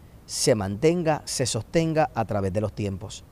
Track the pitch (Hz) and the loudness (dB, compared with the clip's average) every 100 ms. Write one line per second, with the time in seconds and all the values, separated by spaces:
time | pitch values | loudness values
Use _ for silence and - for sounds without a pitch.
0 | - - - - - 110 98 101 156 175 | -20 -20 -12 -2 2 2 2 2 2 4
1 | 160 147 - - 123 117 - 170 160 156 | 2 0 -2 -2 -2 -2 -2 0 2 2
2 | 156 120 110 104 95 101 104 - 101 95 | 0 0 -2 0 0 0 -2 -2 -6 -6
3 | 98 - - | -10 -14 -18